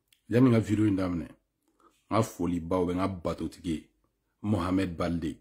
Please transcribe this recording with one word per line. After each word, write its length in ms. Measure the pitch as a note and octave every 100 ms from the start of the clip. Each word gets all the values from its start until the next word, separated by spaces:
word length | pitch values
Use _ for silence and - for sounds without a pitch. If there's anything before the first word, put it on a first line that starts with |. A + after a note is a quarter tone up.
| _ _ -
yanni 200 | A2+ C3
n 40 |
ka 60 | A2+
video 260 | G#2 G#2 G#2+
in 80 |
daminɛ, 300 | F#2+ F#2 E2+
n 80 | D2+ - _ _ _ _ _ _ _
ka 100 | G#2
foli 380 | A2 - F2+ F2
baw 260 | E2 F#2 F2
bɛ 80 |
n 40 | F2+
ka 80 | F#2+
batotigi 640 | F2+ E2+ E2 - - F2+
ye, 180 | D2+ - _ _ _ _ _
Mohamed 520 | G#2 G#2 F2+ F#2 F#2 E2
Balde, 440 | E2+ E2+ D#2 -